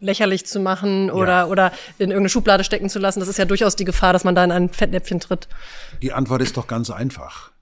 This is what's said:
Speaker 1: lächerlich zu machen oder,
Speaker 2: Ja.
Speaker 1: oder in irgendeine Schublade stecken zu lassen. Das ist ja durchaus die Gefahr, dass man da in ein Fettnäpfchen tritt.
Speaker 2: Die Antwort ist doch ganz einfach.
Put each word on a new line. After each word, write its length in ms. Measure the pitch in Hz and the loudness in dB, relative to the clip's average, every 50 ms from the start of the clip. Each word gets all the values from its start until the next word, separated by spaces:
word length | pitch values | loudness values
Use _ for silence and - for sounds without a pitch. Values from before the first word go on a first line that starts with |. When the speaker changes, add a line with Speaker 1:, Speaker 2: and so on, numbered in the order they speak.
Speaker 1:
lächerlich 440 | - 190 190 - 214 196 190 180 - | -4 -2 0 0 2 0 0 -2 -4
zu 160 | - - 202 | -4 -4 -2
machen 500 | 190 185 190 185 196 202 196 190 190 190 | 0 0 -2 -2 0 0 0 0 0 0
oder, 220 | - 185 185 185 180 | 0 0 2 4 4
Speaker 2:
Ja. 140 | 180 175 | 4 2
Speaker 1:
oder 260 | 165 190 190 190 180 - - - - - - | 2 4 4 4 2 2 -4 -16 -18 -4 -2
in 120 | 202 185 | -2 0
irgendeine 180 | 190 196 202 190 | 2 2 2 2
Schublade 340 | - 247 - 220 196 190 196 | 2 2 4 6 4 4 4
stecken 280 | - - 202 208 196 | 0 -2 -2 -2 -4
zu 80 | - 208 | -4 -2
lassen. 200 | 190 196 190 202 | -2 -2 -2 -2
Das 100 | 185 185 | -4 -4
ist 100 | 196 - | -2 0
ja 80 | 190 | 2
durchaus 280 | 180 196 190 226 202 - | 2 2 2 2 2 2
die 120 | - 202 | 0 -2
Gefahr, 260 | 185 175 - - 185 190 | 0 0 2 4 4 4
dass 100 | 180 - | 4 4
man 120 | 185 175 | 4 4
da 100 | 180 180 | 4 4
in 80 | 180 170 | 4 4
ein 160 | 180 180 180 | 2 0 0
Fettnäpfchen 500 | - - 214 196 185 185 180 - 190 170 | 0 0 0 0 0 -2 -2 -2 -6 -6
tritt. 300 | - - 185 170 - - - - - - - - - - - - 120 | -4 -4 -6 -6 -6 -10 -12 -12 -12 -14 -16 -16 -16 -14 -10 -6 -6
Speaker 2:
Die 100 | 131 - | -4 -2
Antwort 300 | 123 131 117 127 127 131 | -2 -2 0 0 0 0
ist 160 | 127 - 127 | -2 -2 -6
doch 80 | 113 | -6
ganz 240 | - 113 117 117 - | -6 -4 -6 -4 -6
einfach. 640 | 110 - 123 131 - - 67 71 - - - - _ _ | -6 -6 -6 -6 -6 -8 -14 -16 -16 -18 -20 -20 _ _